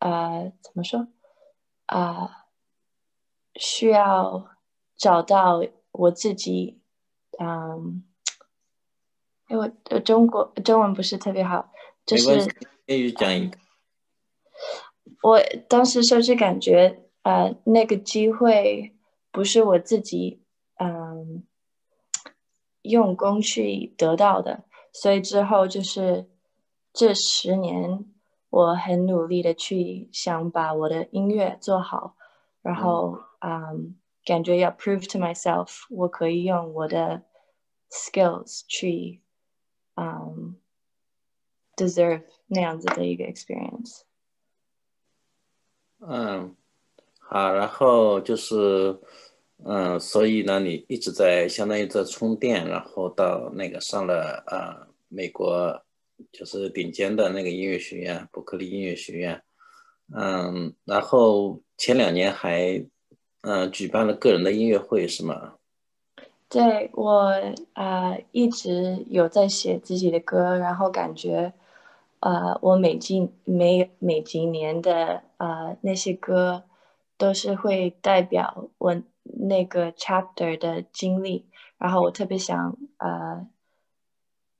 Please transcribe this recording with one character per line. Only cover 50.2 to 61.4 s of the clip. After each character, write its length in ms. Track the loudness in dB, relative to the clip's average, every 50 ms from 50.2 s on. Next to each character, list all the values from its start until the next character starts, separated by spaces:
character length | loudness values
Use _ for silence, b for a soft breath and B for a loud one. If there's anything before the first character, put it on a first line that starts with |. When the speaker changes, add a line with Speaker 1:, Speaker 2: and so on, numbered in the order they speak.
| 2
Speaker 2:
以 180 | 4 2 0 0
呢， 160 | 0 0 0
你 240 | 0 -2 -4 -8 -8 _
一 80 | -10
直 140 | -8 -6 -8
在， 380 | -2 2 4 4 4 4 2 0
相 200 | -2 -4 -4 -2
当 80 | -2
于 80 | -2 -4
在 180 | -2 -2 -2 -2
充 320 | -2 -6 -4 -2 -2 -2
电， 280 | -2 0 0 0 0 -2 -4
然 120 | -6 -8
后 280 | -8 -10 -8 -6 -6 -6
到 420 | -2 0 0 0 0 -2 -6 -8 -10
那 140 | -10 -10 -10
个 120 | -10 -10
上 260 | -10 -8 -6 -6 -2
了， 380 | -2 -2 -2 -2 -6 -8 -12 -12
呃， 400 | -10 -10 -8 -8 -10 -12 -16 -20 _ _ _ _ _
美 200 | -10 -10 -10 -10
国 560 | -6 -4 -2 -2 0 0 -2 -2 -4 -6 -12 _ _ _ _ _ _ _ -20 _
就 140 | _ -20 -18
是 260 | -12 -10 -8 -8 -6
顶 220 | -6 -6 -6 -6 -4
尖 220 | -4 -4 -2 0
的 140 | 0 0 0
那 120 | 0 -4 -4
个 80 | -6
音 120 | -6 -4 -4
乐 140 | -4 -4
学 200 | -6 -8 -10 -12 -10
院， 300 | -10 -8 -8 -10 -12 -14
伯 100 | _ -16 -14
克 140 | -12 -10
利 140 | -10 -10 -8
音 100 | -8 -8
乐 140 | -8 -8 -8
学 200 | -10 -12 -14 -10
院。 280 | -8 -8 -8 -8 -10 _ b b b b b b b b b b b b _ -12
嗯， 580 | -8 -6 -4 -4 -4 -4 -4 -6 -6 -8 -8 -10 _ _
然 160 | -2 -2 -2
后 600 | 0 4 4 6 6 6 6 4